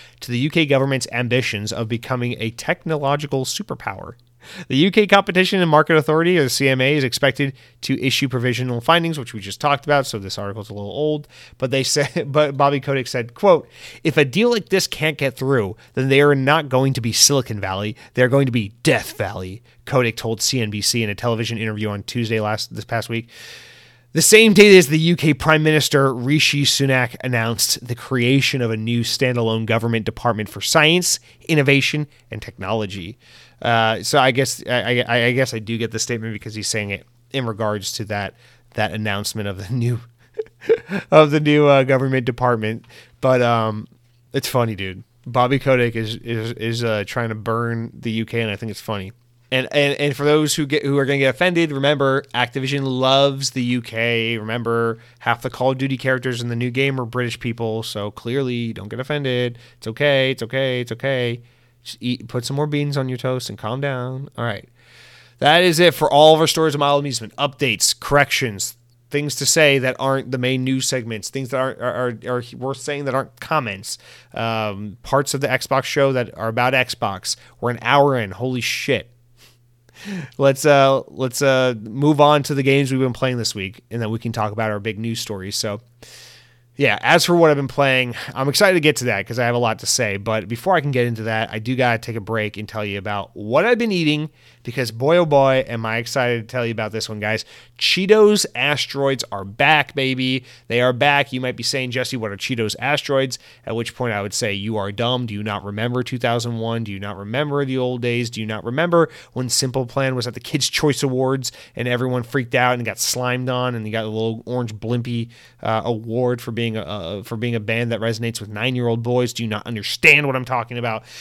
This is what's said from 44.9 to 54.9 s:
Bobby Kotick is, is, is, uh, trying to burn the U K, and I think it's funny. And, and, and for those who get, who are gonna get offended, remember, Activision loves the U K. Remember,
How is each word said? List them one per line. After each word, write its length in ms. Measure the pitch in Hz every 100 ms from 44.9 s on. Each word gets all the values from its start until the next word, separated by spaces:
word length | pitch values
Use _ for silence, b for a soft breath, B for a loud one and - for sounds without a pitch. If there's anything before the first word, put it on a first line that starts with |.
| 95 - _ 127
Bobby 320 | 123 123 135
Kotick 360 | 135 127 120
is, 220 | 113 110 113
is, 360 | 117 113 113
is, 300 | - 113 117
uh, 220 | 117 107 98
trying 220 | 123 113
to 60 |
burn 580 | 110 110 113 117 117 117
the 180 | - 117
U 120 | 110
K, 160 | 110 117
and 100 | 110
I 60 | 98
think 140 | 113
it's 100 | 98
funny. 320 | - 101 95 - _ _ -
And, 160 | 131 127
and, 220 | 147 143 -
and 160 | 143 135
for 80 |
those 300 | 147 151 147
who 100 | -
get, 180 | 139 147
who 140 | 139 139
are 80 |
gonna 140 | 135 139
get 160 | 135
offended, 360 | 123 180 170 160
remember, 520 | 139 139 143 135 135 -
Activision 520 | 120 123 135 131 143
loves 680 | 135 127 131 139 139 139 135
the 120 | 135
U 200 | 123 123
K. 560 | 117 113 117 117 113 113
Remember, 580 | 110 120 117 117 117